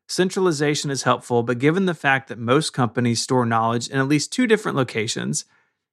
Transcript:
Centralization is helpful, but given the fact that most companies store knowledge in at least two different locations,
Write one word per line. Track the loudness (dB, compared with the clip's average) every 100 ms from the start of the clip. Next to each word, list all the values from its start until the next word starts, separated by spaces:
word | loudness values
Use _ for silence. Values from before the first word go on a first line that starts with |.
| -6
Centralization | -2 0 2 0 2 0 0 -2
is | -2
helpful, | 0 -2 0 0
but | 0 0
given | 2 2 0
the |
fact | 0 0 0 -2
that | -6
most | 0 2 2
companies | 0 0 0 0 0
store | 0 0
knowledge | 2 2 0 -2 -2
in | -2
at | 2
least | 0 0
two | -2 2
different | 2 0 -2
locations, | -2 -2 -4 -4 -4 -6 -8 _ _ _ _